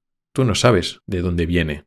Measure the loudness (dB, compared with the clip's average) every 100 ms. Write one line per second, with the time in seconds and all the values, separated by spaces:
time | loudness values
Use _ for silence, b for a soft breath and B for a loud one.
0 | _ _ _ -2 0 2 4 2 0 -10
1 | -8 -4 -2 -2 0 0 -2 -6